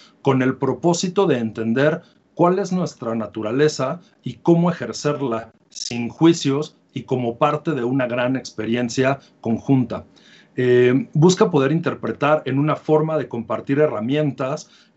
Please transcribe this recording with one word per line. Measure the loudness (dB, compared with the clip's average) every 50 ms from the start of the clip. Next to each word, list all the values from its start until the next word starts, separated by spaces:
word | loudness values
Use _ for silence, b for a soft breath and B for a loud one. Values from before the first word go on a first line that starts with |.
| B B B B
con | 0 2 2 2
el | 2 0 -2
propósito | -2 -2 -2 -2 0 0 0 0 0 -2 -4 0 0 2
de | 2 2 0
entender | -2 -4 -6 -4 -2 -2 0 2 2 2 0 -2 b b b b _ _ _
cuál | 2 2 2 2 0
es | -2 -2
nuestra | -2 -2 -4 -4 -6 -8 -6 -6 -4
naturaleza | -4 -6 -8 -8 -8 -6 -2 0 2 2 2 2 -2 -4 -4 -6 -8 b b b b
y | -12 -12 -12
cómo | -4 2 2 4 4 4 0
ejercerla | 0 -2 -6 -10 -8 -4 -2 -2 -2 -2 -4 -4 -4 -6 -8 -10 _ _ _ _
sin | -14 -12 -10 -6 -6 -6 -6 -6
juicios | 0 4 4 4 4 4 0 -2 -2 -2 -4 -8 _ _ _ _ -12
y | -10 -6
como | -4 -4 -2 -2 -4 -2
parte | 0 0 0 0 -2 -4 -4
de | -4 -2 -2
una | -2 0 0 -2
gran | -2 -2 -2 -2 -2 -2
experiencia | -4 -6 -8 -10 -8 -4 -2 -2 -2 -2 -2 0 0 0 0 0 -2 b b b b
conjunta. | -4 -4 -4 -2 0 2 2 2 2 0 -4 -10 -12 _ b b b b b b b b b
Eh, | 0 2 4 6 6 6 6 4 2 0 0 2
busca | 4 4 6 6 4 2 2
poder | 2 2 2 2
interpretar | 0 0 -2 -4 -6 -6 -6 -8 -4 -2 0 2 2 0 0
en | -2 -2 0
una | 0 0 -2
forma | -2 0 2 2 2 2 0 -2
de | -4 -4 -6
compartir | -8 -8 -6 -6 -6 -6 -4 -2 0 2
herramientas, | 2 2 0 -2 -4 -2 0 0 0 -2 -2 -4 -4 -6 -6 -8 -10 b b b b b b